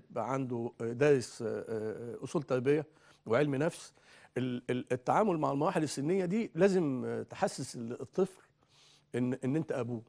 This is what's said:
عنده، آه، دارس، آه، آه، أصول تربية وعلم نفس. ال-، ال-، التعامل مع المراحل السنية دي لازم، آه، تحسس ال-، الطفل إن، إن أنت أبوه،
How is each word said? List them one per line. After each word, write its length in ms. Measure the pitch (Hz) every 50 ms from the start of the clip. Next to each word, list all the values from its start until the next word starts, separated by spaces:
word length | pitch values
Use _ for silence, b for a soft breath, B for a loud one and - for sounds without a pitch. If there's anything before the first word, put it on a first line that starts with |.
| - _ -
عنده، 560 | 120 107 117 135 135 135 123 123 117 117 117 - -
آه، 100 | 117 113
دارس، 500 | 117 120 147 151 143 127 110 - - -
آه، 240 | 120 107 110 107 - -
آه، 540 | 113 107 107 110 104 - 117 120 107 - -
أصول 200 | 143 - 175 139
تربية 420 | - 135 127 123 139 147 156 147 b b b b b b b b
وعلم 300 | 110 113 131 156 147 135
نفس. 380 | 131 151 170 - - - - _ B B B B B B B B
ال-، 240 | 127 131 127 123 120 - -
ال-، 160 | 139 127 - -
التعامل 460 | 127 123 - 147 131 170 220 214 175
مع 140 | 156 151 135
المراحل 320 | 139 139 151 185 185 180 156
السنية 420 | 131 - 139 139 151 185 196 185
دي 260 | 170 190 233 220 - -
لازم، 480 | 160 185 202 185 185 170 143 131 123 117
آه، 180 | 117 117 113 113
تحسس 520 | - - - - 165 - - 139 - -
ال-، 260 | 127 117 113 120 -
الطفل 400 | - - _ - 196 190 - - - _ _ _ b b b b b b b b b _ -
إن، 180 | 120 127 123 127
إن 220 | - - 127 139
أنت 160 | 160 160 -
أبوه، 300 | 123 135 120 120 120 113 110